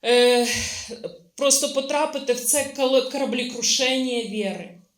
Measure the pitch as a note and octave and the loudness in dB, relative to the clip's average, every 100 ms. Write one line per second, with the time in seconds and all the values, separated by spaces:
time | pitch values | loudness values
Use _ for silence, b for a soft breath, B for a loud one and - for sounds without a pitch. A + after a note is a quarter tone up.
0 | A#3 B3 B3 B3 A#3+ A3 B B B A#3 | 4 6 6 4 2 -2 B B B -12
1 | - - _ - C#4 C4+ C#4+ C4+ C4+ D4 | -12 -14 _ -2 2 2 2 -2 -2 0
2 | D4+ C#4+ - B3 - D4 C4 - C4 C4+ | 0 -2 -2 -2 0 0 -2 0 2 4
3 | - C#4 B3+ B3 B3 A3+ A3+ - B3+ C4 | 2 -2 -2 -2 -4 -4 0 2 2 2
4 | B3+ A#3+ A3 G#3+ G3 F3+ E3 - _ | 0 -2 -4 -4 -4 -6 -12 -18 _